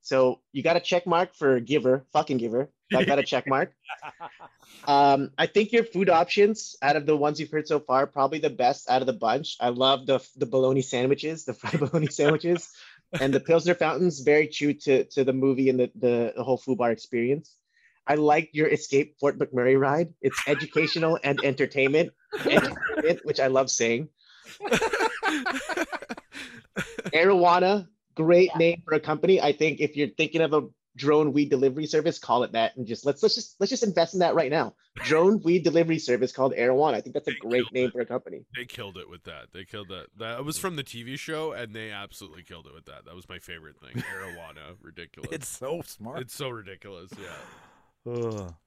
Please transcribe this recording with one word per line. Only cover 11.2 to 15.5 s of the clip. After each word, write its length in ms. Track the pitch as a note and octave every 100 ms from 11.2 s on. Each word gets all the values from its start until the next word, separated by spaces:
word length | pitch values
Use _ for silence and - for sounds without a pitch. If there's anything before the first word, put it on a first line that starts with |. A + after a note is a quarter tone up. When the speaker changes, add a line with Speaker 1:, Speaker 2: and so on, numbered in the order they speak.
| D3+ D#3+
Speaker 1:
the 100 | -
fried 240 | A#2 - D#3+
<laughs> 0 |
bologna 280 | C#3+ E3 D3+
sandwiches, 640 | - D3 D#3 E3+ F3 - - - - _ B2+
and 140 | C3+
the 60 | C#3
Pilsner 320 | C3+ E3 E3+ E3+
fountains, 460 | D#3 C#3+ F3+ C#3
very 260 | C3+ D3 D#3
true 260 | - D3 C#3+
to, 280 | - C3 -
to 180 | - C3
the 80 |
movie 360 | C3 C3+